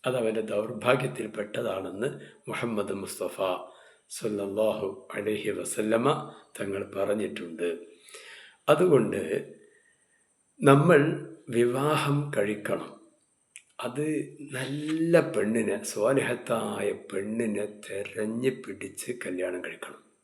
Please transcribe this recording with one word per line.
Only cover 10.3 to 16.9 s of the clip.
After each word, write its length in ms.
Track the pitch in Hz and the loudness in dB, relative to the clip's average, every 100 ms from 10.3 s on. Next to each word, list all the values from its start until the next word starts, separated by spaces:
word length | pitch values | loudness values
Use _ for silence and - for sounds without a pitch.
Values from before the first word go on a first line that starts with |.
| _ _ _ | _ _ _
നമ്മൾ 400 | 139 143 165 156 147 - - - - | 8 8 10 8 6 0 -8 -16 -2
വിവാഹം 680 | 117 120 127 147 151 143 143 147 | 2 4 2 2 2 2 0 0
കഴിക്കണം. 600 | 123 101 107 - 92 80 - - _ _ _ _ - _ - | 0 0 -2 -2 -4 -4 -16 -20 _ _ _ _ -20 _ -10
അത് 260 | 123 127 156 151 - - 139 | -8 -4 -2 -2 -4 -10 -10
നല്ല 640 | 127 131 147 151 160 165 170 120 | -8 -6 -4 -2 0 6 6 6
പെണ്ണിനെ, 500 | 104 104 117 104 101 | 0 2 2 2 -2
സ്വാലിഹത്തായ 1040 | - - 110 135 117 120 - 113 107 104 101 | -4 0 4 4 2 -4 -2 -2 0 -2 -2